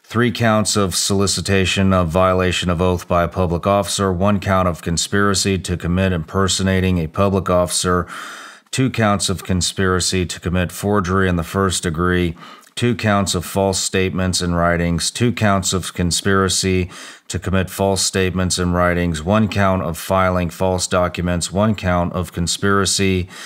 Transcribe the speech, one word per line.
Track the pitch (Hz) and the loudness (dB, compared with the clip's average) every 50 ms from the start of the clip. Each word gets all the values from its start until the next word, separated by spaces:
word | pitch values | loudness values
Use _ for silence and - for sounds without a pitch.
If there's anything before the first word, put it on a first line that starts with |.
| _ - | _ -4
Three | - 113 123 120 | 0 2 2 2
counts | 101 - 117 113 107 107 101 - - | 2 2 2 2 2 2 0 0 0
of | 107 101 90 85 | 0 0 0 0
solicitation | - - - 101 98 101 92 - 92 85 - 98 95 92 85 82 98 95 95 | -2 -2 0 0 2 2 0 0 -2 0 0 2 2 2 2 2 2 4 4
of | 95 92 90 80 | 4 4 2 2
violation | 78 92 92 92 92 92 92 90 87 - - 90 | 2 4 4 4 4 2 2 0 0 0 -2 -2
of | 87 80 | 0 2
oath | 92 90 90 85 - - | 2 2 0 0 -2 0
by | 90 87 87 | 0 0 0
a | 82 | 0
public | - 95 92 82 85 82 - | 0 -2 0 0 0 0 2
officer, | 98 101 101 98 - - - 101 95 | 2 2 2 2 0 -2 0 0 0
one | 90 85 98 104 104 90 | 0 0 2 0 0 0
count | - 98 95 92 92 90 | 0 2 2 2 2 0
of | 82 - | -2 -2
conspiracy | - 85 82 80 - - - 101 101 101 98 92 - 101 95 90 | -4 -4 -2 -2 -2 -2 0 0 2 2 0 0 0 0 0 0
to | 90 - 90 | -2 -4 -4
commit | 80 - 85 87 92 95 95 | -4 -2 -2 0 2 2 2
impersonating | 92 82 80 - - 95 98 92 - - 95 95 95 92 92 92 92 87 | 0 -2 -4 -2 0 0 0 2 0 0 2 2 2 2 2 2 0 0
a | 80 78 | -2 -2
public | - 98 98 101 95 95 85 95 | 0 0 2 2 2 0 2 2
officer, | 90 90 87 85 - - - 92 90 90 85 - - - - - - - - - - - _ _ | 2 2 2 0 -2 -2 0 0 0 0 -2 -4 -10 -14 -14 -14 -16 -16 -18 -20 -20 -20 _ _
two | - - 131 127 | -2 -2 -2 0
counts | - 113 110 104 101 95 - - | 0 0 2 2 2 0 0 -2
of | 95 80 | -4 -4
conspiracy | - - 92 90 82 - - - 98 92 92 90 85 - - 92 90 | -4 -2 -2 0 0 -2 -2 0 0 0 2 0 0 0 -2 -2 -2
to | 80 - - | -4 -6 -6
commit | - 90 85 92 90 82 | -4 -2 0 0 0 -2
forgery | - - - 101 104 104 90 87 95 98 95 92 | -4 -4 -2 0 0 0 0 0 0 2 2 2
in | 87 | 0
the | 87 | 0
first | 82 - - 98 98 95 90 - | -2 -2 0 0 0 0 0 -2
degree, | - 90 80 82 87 90 90 90 90 85 82 - - - - - - - _ | -4 -4 -2 0 0 2 2 2 0 -2 -4 -6 -14 -20 -20 -20 -20 -16 _
two | - 120 123 117 | -2 -2 0 0
counts | - - 110 101 101 98 85 - | 0 0 0 2 2 0 0 -2
of | 90 80 | -4 -4
false | - - 101 98 98 95 - | -2 -2 0 2 2 0 -2
statements | - - - 95 92 95 73 92 92 92 90 - | -4 -2 0 0 0 0 0 -2 -2 0 0 -2
in | 90 87 87 | -2 0 0
writings, | 85 85 85 85 85 85 85 85 82 - - | 2 2 2 2 2 0 0 0 -2 -2 -4
two | - - 117 123 | -2 0 0 0
counts | - - 110 104 98 98 92 - | 0 2 2 2 2 2 0 -2
of | 98 92 87 - | -2 -4 -4 -6
conspiracy | - - 90 87 82 - - 101 98 98 95 92 87 - - 95 92 92 90 92 - - - - - - _ | -4 -2 -2 0 0 0 0 2 2 2 2 2 0 0 0 0 0 0 0 -2 -6 -14 -18 -18 -20 -20 _
to | - - 90 | -8 -8 -6
commit | - - 92 95 90 - | -4 0 0 0 0 -2
false | - - 98 98 98 95 | -2 0 0 0 2 0
statements | - - - 98 92 92 85 92 92 87 - 92 | -2 -2 0 0 0 0 0 0 -2 -2 -2 -2
in | 90 90 87 | 0 0 2
writings, | 90 87 87 87 87 87 87 80 76 76 | 2 2 2 2 0 0 -2 -2 -2 0
one | 90 104 110 110 98 | 0 2 2 2 0
count | - 101 98 95 95 92 | 0 0 2 2 0 0
of | 69 82 82 - | -2 -4 -6 -8
filing | - - 95 95 92 92 92 90 87 82 | -4 0 0 2 2 2 2 0 -2 -4
false | - - 95 92 92 90 - | -2 -2 0 0 0 0 -2
documents, | - 98 90 90 87 - - 85 87 87 85 - - | 0 0 0 0 0 -2 -2 -2 -2 -2 -2 -4 -2
one | 85 98 104 113 104 | 0 2 2 2 0
count | - - 92 90 87 87 82 | 0 0 0 0 0 0 -2
of | - 90 87 - | -2 -4 -6 -6
conspiracy | - 90 85 80 - - - 101 98 98 95 90 - - 98 95 95 92 87 - - - - | -4 -4 -4 -4 -4 -2 0 0 2 2 2 0 0 0 0 2 2 0 -2 -4 -10 -16 -16